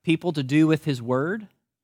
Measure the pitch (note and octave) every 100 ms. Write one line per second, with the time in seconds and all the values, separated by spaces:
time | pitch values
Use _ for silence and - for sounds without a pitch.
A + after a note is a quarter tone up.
0 | - E3 F3 D3+ C3 D3+ D#3 D#3 D#3 B2
1 | A#2 B2+ D#3 A3 G3+ _ _ _